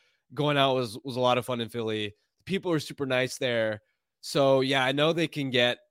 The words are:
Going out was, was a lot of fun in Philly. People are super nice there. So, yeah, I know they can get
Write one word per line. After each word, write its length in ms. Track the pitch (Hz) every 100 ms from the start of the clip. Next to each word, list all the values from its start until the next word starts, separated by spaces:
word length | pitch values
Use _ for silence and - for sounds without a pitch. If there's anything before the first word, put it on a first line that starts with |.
| _ _ _
Going 240 | 127 147 143
out 160 | 135
was, 240 | 131 123 104
was 120 | 139 123
a 40 |
lot 180 | 123 123
of 80 | 123
fun 160 | 123
in 80 | 113
Philly. 440 | 120 110 107 104 - _ _
People 260 | - 185 180
are 80 | 160
super 280 | - - 135
nice 320 | 127 127 -
there. 420 | 131 120 110 107 - _ _ _
So, 400 | - 160 135 135
yeah, 240 | 131 139
I 80 | 131
know 220 | 139 151
they 120 | 170 160
can 220 | 151 139
get 300 | 123 120 120 _